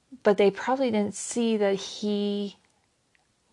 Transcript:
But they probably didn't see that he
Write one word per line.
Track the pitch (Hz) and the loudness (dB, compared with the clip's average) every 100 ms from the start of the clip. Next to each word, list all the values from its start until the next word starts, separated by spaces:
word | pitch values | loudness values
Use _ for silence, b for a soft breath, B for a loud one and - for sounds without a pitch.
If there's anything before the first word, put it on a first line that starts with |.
| _ 262 | _ -2
But | 220 196 | 2 4
they | 202 | 4
probably | 196 - 269 254 | 2 -2 0 0
didn't | 214 208 208 | 0 -2 -4
see | - 240 233 220 | -6 -2 0 2
that | 202 196 | 2 0
he | - - 208 208 202 202 202 - _ _ _ _ _ _ _ _ _ | -4 -6 -4 -2 -2 -4 -6 -10 _ _ _ _ _ _ _ _ _